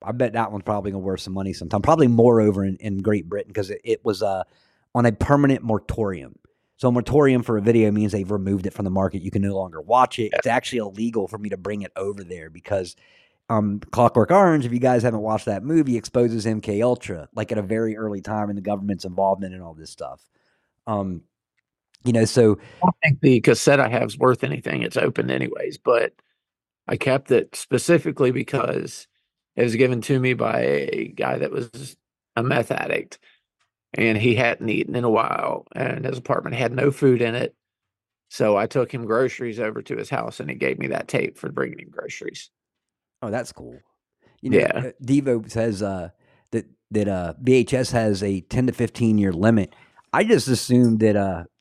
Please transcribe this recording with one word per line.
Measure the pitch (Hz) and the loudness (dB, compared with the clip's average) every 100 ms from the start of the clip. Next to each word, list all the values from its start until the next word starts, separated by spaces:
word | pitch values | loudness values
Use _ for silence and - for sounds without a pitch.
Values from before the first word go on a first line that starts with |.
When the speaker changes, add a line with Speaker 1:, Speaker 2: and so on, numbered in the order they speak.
Speaker 1:
I | - | -8
bet | 120 123 | -2 -2
that | 113 107 | 0 -4
one's | 104 | -4
probably | 104 104 101 | -4 -4 -4
gonna | 98 | -6
worth | 95 95 | -4 -6
some | - | -6
money | 95 98 | -6 -6
sometime. | 90 85 101 | -6 -2 0
Probably | - 160 131 | 2 4 6
more | 117 120 117 | 8 8 8
over | 107 98 | 4 2
in, | 98 92 | -2 -4
in | 107 98 | -6 -2
Great | 98 104 85 | 0 -2 -2
Britain | 101 98 | -8 -8
'cause | 98 95 | -6 -6
it, | 101 | -6
it | 117 107 117 | -2 -2 -2
was, | 95 | -2
uh, | 104 95 - _ _ _ _ | -2 -4 -8 _ _ _ _
on | 123 120 | 2 2
a | |
permanent | 104 - 143 139 135 | 2 2 4 4 2
moratorium. | 117 104 - - 104 90 64 - _ _ _ - | 0 -2 -2 -4 -2 -4 -10 -20 _ _ _ -4
So | 127 | 0
a | |
moratorium | 123 110 139 139 127 | 0 2 4 6 4
for | 117 110 | 0 0
a | |
video | 101 117 107 | 4 4 4
means | 107 107 | 2 0
they've | 101 95 | -2 -4
removed | 104 95 98 95 | -4 -2 -2 -4
it | |
from | - 98 | -6 -2
the | |
market. | 95 95 98 | 0 0 -2
You | 92 | -4
can | 101 | -2
no | 98 98 | -2 -2
longer | 92 80 | -6 -8
watch | 80 120 127 - | 0 2 2 0
it. | 110 | -2
Speaker 2:
Yeah. | - | 0
Speaker 1:
It's | 127 | 0
actually | 123 - 123 | 0 -2 -6
illegal | 104 95 117 113 95 | -6 -6 -4 -2 -4
for | 107 | -6
me | 104 | -8
to | 95 | -8
bring | 95 104 | -6 -8
it | 95 - | -8 -8
over | 98 98 | -8 -8
there | 87 87 78 | -12 -14 -16
because, | 82 - 101 90 - _ _ _ _ - | -16 -4 -4 -4 -12 _ _ _ _ -4
um, | 113 104 101 - | -2 0 -4 -6
Clockwork | - 117 - 107 | 2 4 4 4
Orange, | 185 190 156 120 | 6 6 4 0
if | |
you | 120 | 0
guys | 127 123 | 2 2
haven't | 120 110 | 2 -2
watched | 107 110 - | -2 -4 -2
that | 98 | -6
movie, | 120 165 139 117 | 0 2 2 0
exposes | - 123 120 113 107 | -2 2 2 0 -2
M | 110 | -2
K | - 101 | -2 0
Ultra, | 123 120 - 87 - | 0 0 -4 -12 -10
like, | 113 104 | -8 -4
at | 107 | -4
a | |
very | 95 110 113 107 | -2 -2 -2 -4
early | 110 101 | -6 -8
time | 98 107 104 | -6 -4 -4
in | 101 | -6
the | |
government's | 98 101 101 92 95 | -4 -4 -4 -6 -6
involvement | 90 98 95 95 92 | 0 0 0 -4 -12
in | |
all | 85 | -16
this | 80 78 | -18 -20
stuff. | - 67 67 _ _ _ _ _ _ - | -14 -14 -14 _ _ _ _ _ _ -6
Um, | 104 98 87 _ _ _ _ _ _ _ _ | -4 -4 -8 _ _ _ _ _ _ _ _
you | 123 | 0
know, | 117 113 | 4 4
so | - 110 101 - - | 6 6 4 -2 0
Speaker 2:
I | 180 | 0
don't | - | 2
think | 160 139 | 2 4
the | 139 123 | 4 6
cassette | 139 117 - 139 | 4 4 4 4
I | 117 | 4
have | 117 113 | 0 -2
is | 120 | 2
worth | 127 123 | 2 2
anything. | 131 139 - 135 | -2 -6 -4 -4
It's | - - | -4 -2
open | - - 64 | -2 -2 -2
anyways, | 65 - - - 147 | -2 -4 -6 -8 -6
but | - 117 - _ _ _ _ _ _ _ - | 0 2 0 _ _ _ _ _ _ _ -8
I | - | -4
kept | - 135 - | 0 -2 2
it | 120 - - | 0 0 -10
specifically | - 123 - 170 165 139 131 | -4 -2 2 2 2 0 0
because | 127 123 135 120 - - - - _ _ _ _ - | 0 -4 -4 -2 -4 -6 -14 -20 _ _ _ _ -2
it | |
was | 120 113 | 0 2
given | 127 120 | 2 0
to | - 135 | 0 0
me | 127 | 0
by | 123 110 82 64 71 67 | 0 0 0 0 0 -2
a | - - - | -6 -6 -4
guy | 65 64 | -4 -2
that | 71 | -4
was | - 120 135 135 - _ _ _ - | -6 -10 -12 -18 -20 _ _ _ -4
a | |
meth | 120 139 113 | 0 0 0
addict, | - - - - - _ _ _ _ _ _ _ | -4 -2 -4 -6 -18 _ _ _ _ _ _ _
and | - 113 107 | -2 0 2
he | 123 117 | 2 2
hadn't | 120 - 113 | 0 0 -4
eaten | 104 - 120 | -2 -2 -2
in | |
a | 120 | 0
while, | 110 - - - - - - | 0 0 -2 -4 -6 -8 -6
and | 127 - 131 | -6 -4 -6
his | 127 | -8
apartment | - 120 - 120 | -4 -4 -2 -4
had | 120 | -4
no | 123 139 | 0 0
food | 139 139 123 | 2 4 4
in | 120 117 | 2 -2
it. | - _ _ _ _ _ _ _ _ | -6 _ _ _ _ _ _ _ _
So | - 113 101 | -2 2 2
I | 113 | 0
took | 139 117 | -2 -2
him | 127 113 | -4 -2
groceries | 110 127 - 123 107 | 0 0 -2 -8 -6
over | 110 110 | -6 -8
to | 110 113 | -8 -8
his | 107 | -6
house, | - 117 - | -6 -6 -8
and | 73 | -10
he | 65 | -4
gave | 67 65 | -4 -2
me | 67 | -4
that | - - | -6 -4
tape | - - - | -2 -4 -6
for | - | -10
bringing | - - - | -6 -6 -8
him | - | -18
groceries. | - - - - - - _ _ _ _ _ _ - | -12 -12 -10 -14 -14 -20 _ _ _ _ _ _ -12
Speaker 1:
Oh, | 113 | -8
that's | 113 117 | -6 -8
cool. | - 123 127 _ _ _ _ _ _ | -14 -20 -20 _ _ _ _ _ _
You | 131 | 2
know, | - | 2
Speaker 2:
Yeah. | - - | 4 -2
Speaker 1:
uh, | 127 - | -6 -8
Devo | 127 139 139 120 113 | 0 0 2 -2 -2
says, | 113 113 98 | -2 -2 -2
uh, | 101 95 85 _ _ _ - | -4 -6 -10 _ _ _ -8
that, | 113 - _ - | -6 -6 _ -6
that, | 107 101 | -2 0
uh, | 92 87 - | -2 -4 -4
V | 127 | 2
H | 127 117 | 4 4
S | 131 120 | 0 0
has | 123 110 95 | 0 0 0
a | 101 95 | -2 -4
ten | - 127 127 | -4 -2 0
to | |
fifteen | 113 117 - 117 107 | 0 -4 0 2 4
year | 98 | 2
limit. | 85 107 113 92 _ _ _ - | 2 4 4 2 _ _ _ -4
I | 135 | 0
just | 220 190 131 | 4 4 4
assumed | 120 - 123 120 110 | 0 2 4 6 4
that, | 110 101 | 4 2
uh, | 98 87 85 _ | 0 -4 -10 _